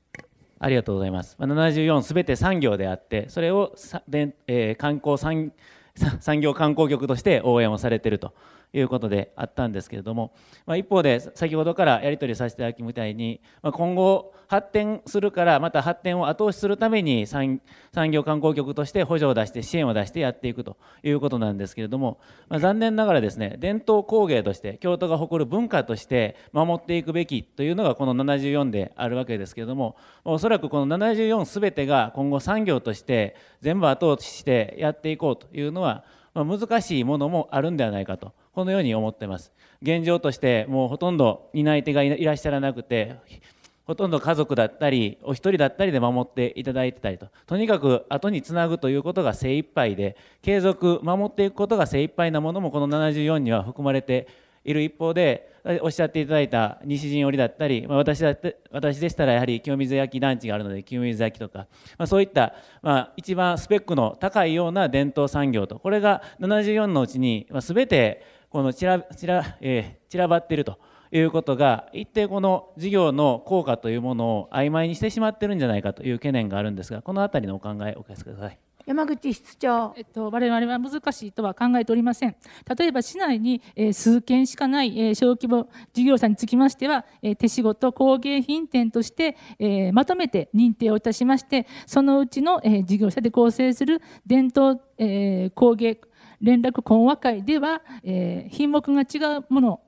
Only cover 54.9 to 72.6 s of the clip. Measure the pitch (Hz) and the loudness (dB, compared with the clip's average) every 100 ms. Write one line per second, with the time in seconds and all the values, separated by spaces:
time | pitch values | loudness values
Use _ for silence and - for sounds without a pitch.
54.9 | - 165 165 160 117 - _ - 175 160 | -2 -2 2 2 2 -6 _ -4 -2 -2
55.9 | 147 156 160 143 156 139 117 107 - 143 | 0 -2 -2 0 0 2 2 0 -2 -6
56.9 | 143 147 147 139 135 120 - 151 120 123 | -4 -2 0 0 2 0 -2 -2 -2 0
57.9 | 139 143 147 156 - 175 - _ 139 143 | 0 2 2 0 0 -6 -10 _ -4 -4
58.9 | 143 165 156 139 120 123 117 - 139 131 | -2 -4 0 2 4 2 -2 -4 -4 -2
59.9 | 135 135 131 135 123 117 104 101 98 95 | 0 -2 0 0 0 -2 -6 -6 -8 -8
60.9 | 123 123 110 113 - 107 98 98 _ - | -4 -4 -2 -2 -4 -12 -12 -16 _ -20
61.9 | - 160 196 196 143 113 - - - 160 | -8 0 2 2 2 2 -2 -20 -6 0
62.9 | 139 120 - 185 185 180 170 - 208 190 | 0 0 -8 -6 0 0 0 0 0 2
63.9 | 147 110 - 190 208 165 160 170 190 165 | 0 0 0 -2 0 2 0 -2 0 0
64.9 | 135 143 147 143 147 139 113 98 117 190 | 2 0 0 0 0 0 0 -2 -6 -2
65.9 | 208 208 196 - - 185 208 208 214 208 | 2 2 2 -2 -6 0 0 2 0 0
66.9 | 156 123 131 127 110 - 139 - 190 262 | 0 0 0 0 -2 -4 -8 -2 -2 2
67.9 | 156 110 - - _ _ 147 135 127 185 | 4 4 0 -12 _ _ -2 -2 -2 0
68.9 | 185 - - 175 180 170 - 135 123 107 | 0 -2 -10 -2 -2 -2 -6 -4 -2 -4
69.9 | - _ 180 175 170 170 156 139 98 _ | -12 _ -2 0 0 0 -2 -4 -8 _
70.9 | _ _ 160 160 160 156 131 139 113 - | _ _ 0 2 0 -2 2 4 2 -2
71.9 | - 214 220 208 196 190 185 | -14 -6 -2 -2 0 0 0